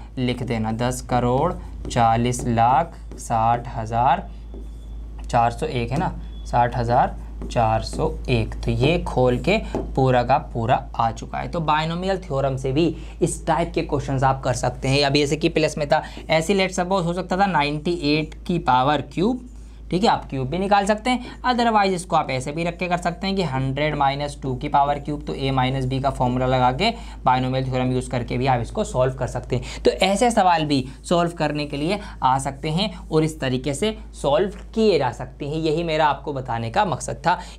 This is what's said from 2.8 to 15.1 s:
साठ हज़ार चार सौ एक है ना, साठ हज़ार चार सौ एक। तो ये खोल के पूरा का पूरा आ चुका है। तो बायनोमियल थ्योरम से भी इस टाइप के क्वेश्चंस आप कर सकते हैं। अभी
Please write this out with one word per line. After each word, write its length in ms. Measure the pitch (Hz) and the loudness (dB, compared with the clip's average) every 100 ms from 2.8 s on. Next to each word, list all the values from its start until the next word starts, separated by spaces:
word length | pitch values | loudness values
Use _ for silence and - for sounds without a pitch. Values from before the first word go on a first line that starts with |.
| 165 - - - | 2 -4 -14 -12
साठ 500 | - 117 113 120 120 | -2 2 2 2 -2
हज़ार 600 | 123 110 117 127 175 - - - - - - - - - - | -6 -2 2 2 2 -2 -12 -14 -12 -12 -14 -12 -12 -12 -12
चार 280 | - 123 117 | -2 2 2
सौ 140 | 117 - | 2 -2
एक 260 | 123 117 | -2 -2
है 60 | 135 | -2
ना, 140 | 180 - - - - | -2 -4 -10 -12 -2
साठ 320 | 127 120 127 | 2 2 2
हज़ार 380 | 117 120 185 - - - - | 2 4 2 0 -10 -10 -4
चार 340 | 120 113 110 | 0 2 2
सौ 300 | 104 - 143 - - | 0 -2 -2 -2 0
एक। 240 | 120 110 - | 0 0 -4
तो 160 | - | -2
ये 240 | 117 135 175 | 2 4 2
खोल 340 | - - 127 123 | 0 2 2 2
के 180 | 165 214 220 - - - | 2 0 0 -6 -4 2
पूरा 280 | 131 123 | 4 4
का 140 | 120 143 - | 4 2 0
पूरा 300 | 123 113 131 - - | -2 2 0 0 0
आ 160 | 117 | 0
चुका 260 | 110 - 135 | -2 -8 -8
है। 120 | 131 | -6
तो 100 | 170 | -4
बायनोमियल 560 | 156 151 160 170 190 185 | 0 0 0 -2 -2 -4
थ्योरम 380 | 175 135 135 131 | -2 -2 0 -2
से 140 | 135 | 0
भी 240 | 135 170 - - - | 2 2 0 -8 -2
इस 240 | 165 - - | -2 0 0
टाइप 240 | 160 170 175 | 0 0 -2
के 60 | |
क्वेश्चंस 400 | 156 143 131 135 | -2 -2 -2 2
आप 200 | 135 135 | 2 2
कर 100 | 135 120 | 0 0
सकते 320 | 127 - 131 | -2 -2 2
हैं। 160 | 139 | 4
अभी 140 | 143 | 4